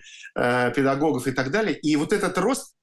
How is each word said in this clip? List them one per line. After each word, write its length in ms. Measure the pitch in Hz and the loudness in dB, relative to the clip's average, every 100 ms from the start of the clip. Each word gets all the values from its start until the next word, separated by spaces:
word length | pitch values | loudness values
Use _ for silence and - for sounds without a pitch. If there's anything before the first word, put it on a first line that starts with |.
| - - - - | -10 -20 -10 -2
э, 360 | 120 123 123 139 | 0 2 0 2
педагогов 500 | 135 139 156 131 135 | 2 2 0 0 -2
и 60 | |
так 180 | 135 127 | -2 -2
далее. 260 | 202 208 139 | 0 0 0
И 160 | 147 147 | 0 2
вот 180 | - | 2
этот 240 | 208 180 - | 0 0 0
рост, 380 | 214 254 - _ | 0 0 -6 _